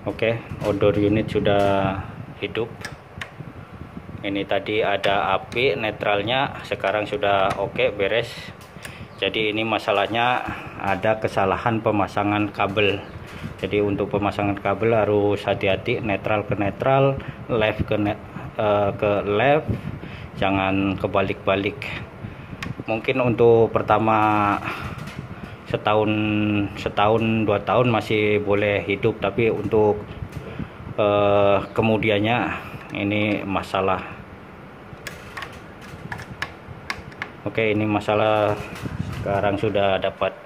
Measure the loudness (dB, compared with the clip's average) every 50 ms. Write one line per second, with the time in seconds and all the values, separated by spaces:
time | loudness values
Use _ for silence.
0 | -6 -6 -4 0 0 0 0 -2 -6 -10 -10 -4 -2 0 0 4 4 4 4 4
1 | 4 4 2 2 0 0 -2 0 2 4 4 4 4 4 4 2 2 0 -2 -4
2 | -8 -10 -12 -14 -14 -14 -10 -8 -8 -6 -4 -4 -6 -6 -8 -14 -14 -14 -14 -14
3 | -18 -18 -14 -14 -14 -14 -14 -16 -16 -16 -14 -16 -16 -16 -16 -16 -16 -14 -14 -14
4 | -14 -14 -14 -8 -6 -4 -4 -4 -2 0 0 -2 0 0 0 0 2 2 0 0
5 | 2 2 2 2 2 2 0 0 -2 -4 -2 0 0 2 0 0 -2 -4 -4 -2
6 | 0 0 0 0 0 0 0 0 0 -2 -4 -10 -6 -6 -6 -2 0 0 0 0
7 | -2 -2 -2 0 2 4 4 4 4 2 2 0 -4 -4 0 0 0 0 2 0
8 | 0 0 2 0 -2 -2 -10 -14 -14 -14 -16 -18 -18 -20 -18 -16 -16 -16 -14 -14
9 | -16 -16 -8 -4 -2 -2 0 0 -2 0 0 -2 0 0 0 0 0 2 2 2
10 | 2 2 2 2 2 2 2 0 -2 -6 -8 -10 -10 -12 -10 -6 -2 0 0 2
11 | 2 0 0 2 0 -2 0 2 2 2 2 2 2 0 0 2 2 2 2 2
12 | 0 0 0 0 0 2 2 0 0 -2 -2 -2 -2 0 2 2 2 2 2 0
13 | -6 -10 -14 -14 -14 -14 -14 -10 -10 -10 -8 -6 -4 0 2 2 2 2 0 0
14 | -2 0 0 0 0 0 0 0 0 0 -2 0 0 -2 0 2 2 2 4 4
15 | 4 4 4 4 4 4 2 0 0 0 0 2 2 0 0 0 0 -2 -2 -2
16 | 0 -2 -2 -2 0 0 0 0 0 -2 -2 -2 0 -2 -2 0 2 4 6 6
17 | 6 4 2 0 -6 -10 -12 -12 -6 -2 0 2 2 2 2 0 -2 0 0 0
18 | 0 0 -2 -4 -8 -14 -14 -12 -12 -10 -4 -2 2 2 4 4 2 2 0 0
19 | 0 2 2 2 2 2 2 4 4 4 4 4 2 -2 -4 -4 -4 -8 -10 -10
20 | -12 -12 -12 -14 -14 -14 -4 0 0 2 2 2 2 2 2 2 0 0 0 0
21 | -2 0 2 2 2 2 -2 -4 0 2 2 2 2 -2 -4 -4 -10 -10 -8 -10
22 | -10 -12 -14 -14 -14 -14 -14 -14 -14 -14 -12 -10 -10 -10 -10 -8 -4 -4 -4 -2
23 | 0 0 0 2 2 2 4 6 8 8 8 8 6 4 4 0 2 4 4 4
24 | 6 4 4 4 4 4 4 4 4 2 2 0 -2 -6 -8 -8 -8 -10 -10 -10
25 | -12 -12 -12 -12 -12 -12 -12 -14 -14 -14 -14 -16 -8 -4 -4 -2 2 2 4 4
26 | 4 2 2 2 0 0 2 2 2 2 2 2 0 -2 -4 -4 -6 -4 2 2
27 | 4 4 4 4 4 2 2 2 2 2 2 2 2 2 4 4 4 4 2 2
28 | 2 2 2 2 4 4 2 2 2 2 2 4 4 2 2 0 0 0 -2 2
29 | 2 0 0 2 -2 -2 0 2 2 2 2 0 -2 2 4 4 6 4 4 0
30 | -4 -12 -12 -12 -12 -10 -10 -12 -12 -12 -10 -10 -10 -10 -12 -16 -14 -10 -2 0
31 | 2 4 4 4 4 4 4 6 6 6 4 4 2 -2 -2 2 2 4 2 2
32 | 2 2 2 2 2 2 2 0 0 -2 -4 -6 -10 -12 -14 -14 -12 -10 -6 -4
33 | -2 0 0 2 2 0 0 -2 -2 -2 -2 -2 -2 0 0 0 2 2 0 0
34 | -2 -8 -12 -14 -16 -18 -18 -18 -18 -18 -18 -18 -18 -18 -18 -18 -18 -18 -18 -14
35 | -14 -14 -14 -14 -16 -14 -14 -14 -14 -14 -14 -16 -18 -18 -18 -18 -16 -16 -16 -14
36 | -12 -12 -10 -10 -10 -14 -10 -10 -10 -10 -10 -18 -16 -16 -16 -16 -12 -12 -12 -12
37 | -12 -16 -12 -12 -12 -12 -12 -10 -10 -4 -2 0 2 2 2 2 2 2 2 0
38 | 2 2 2 4 4 4 4 4 4 2 0 -2 -4 -10 -10 -10 -10 -10 -6 -6
39 | -6 -6 -6 -6 -4 -2 0 2 2 2 0 2 0 0 2 2 4 4 2 2
40 | 0 -2 -2 -2 -2 -2 -2 -6 -18